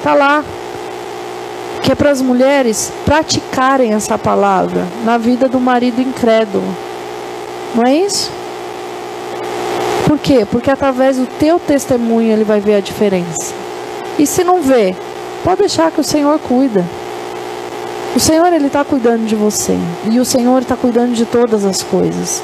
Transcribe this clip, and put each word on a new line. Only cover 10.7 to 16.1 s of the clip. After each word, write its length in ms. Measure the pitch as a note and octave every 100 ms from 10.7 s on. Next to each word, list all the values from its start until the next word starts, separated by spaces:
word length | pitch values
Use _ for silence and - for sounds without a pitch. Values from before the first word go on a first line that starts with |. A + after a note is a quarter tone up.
através 460 | C4+ C#4 B3+ C4 C4
do 80 | B3
teu 340 | - D4+ F4
testemunho 720 | F4 C#4+ - B3+ A#3 A3+ A3+
ele 120 | G#3+
vai 180 | G#3+ G#3+
ver 140 | G3+ G#3
a 40 |
diferença. 760 | G3 - G#3 F#3+ F3 D#3 - - - - - - - -
E 80 | D4
se 200 | - F4
não 160 | F4+
vê, 340 | C4+ C4 F#3+ F#3 - - - -
pode 160 | - F#4+
deixar 320 | G4 - E4
que 80 | D#4+
o 40 |
Senhor 360 | D4